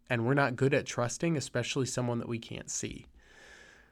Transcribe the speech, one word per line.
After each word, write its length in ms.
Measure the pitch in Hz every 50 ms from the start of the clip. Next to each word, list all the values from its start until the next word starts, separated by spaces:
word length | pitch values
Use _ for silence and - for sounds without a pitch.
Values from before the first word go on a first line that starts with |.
| _ _
and 160 | 127 117 113
we're 80 | 120 139
not 220 | 143 139 127 123
good 180 | 120 127 139 147
at 120 | 131 95
trusting, 520 | - - - 120 120 - - - 170 165
especially 480 | 143 123 - - 127 117 - - 143 131
someone 340 | 120 - 127 123 120 120 117
that 80 | -
we 120 | - 117 113
can't 300 | 117 - - - - -
see. 380 | - - - 113 - - - - - - - - - - - - - - - - - - - _